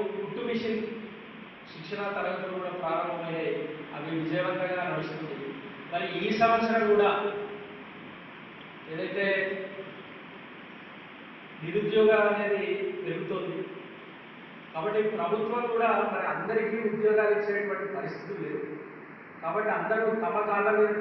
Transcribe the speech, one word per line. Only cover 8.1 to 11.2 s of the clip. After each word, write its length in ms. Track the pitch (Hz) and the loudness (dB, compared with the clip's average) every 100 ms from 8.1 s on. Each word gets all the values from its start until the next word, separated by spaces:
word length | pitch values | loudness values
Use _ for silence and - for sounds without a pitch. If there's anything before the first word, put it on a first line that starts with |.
| - - - - - - - 156 | -14 -16 -16 -16 -16 -16 -16 -10
ఏదైతే 340 | 160 185 196 196 190 196 196 - - - - - - - - - - - - - - - - | -6 -2 2 2 4 2 -2 -6 -8 -10 -12 -14 -14 -14 -16 -16 -16 -16 -16 -16 -16 -16 -16